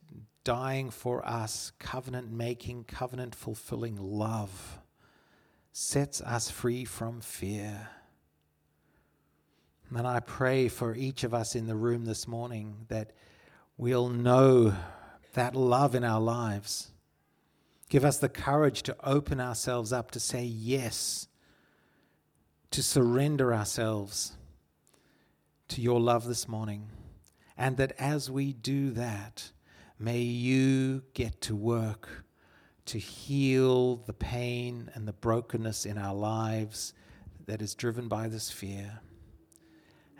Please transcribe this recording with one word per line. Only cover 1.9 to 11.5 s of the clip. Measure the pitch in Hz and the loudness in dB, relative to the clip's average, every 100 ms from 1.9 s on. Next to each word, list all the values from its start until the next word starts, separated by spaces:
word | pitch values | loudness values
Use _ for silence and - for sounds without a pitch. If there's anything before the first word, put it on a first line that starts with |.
| 131 127 127 117 | -8 -6 -8 -6
making, | 113 117 120 - 120 | -4 -4 -4 -8 -10
covenant | 113 - 131 127 123 | -12 -8 -6 -6 -8
fulfilling | - - 110 - 117 113 101 | -10 -10 -10 -8 -6 -6 -6
love | 95 104 110 110 101 92 - - _ _ _ _ _ _ _ _ _ | -4 -2 -2 -2 -6 -10 -16 -18 _ _ _ _ _ _ _ _ _
sets | - - 143 143 - | -8 -2 0 -2 -4
us | - 120 - | -4 -4 -4
free | - 120 123 | -4 -2 -2
from | 120 - 113 117 | -6 -8 -8 -8
fear. | - - 95 104 104 101 110 - _ _ _ _ _ _ _ _ _ _ _ _ _ _ _ _ _ _ - | -12 -8 -6 -6 -8 -10 -14 -20 _ _ _ _ _ _ _ _ _ _ _ _ _ _ _ _ _ _ -8
And | 120 123 | -4 0
I | 120 | -2
pray | - - 131 135 123 | -2 0 4 4 4
for | - 120 | 2 -2
each | 113 135 131 | -2 -4 -4
of | 120 | -2
us | 120 110 | 0 -2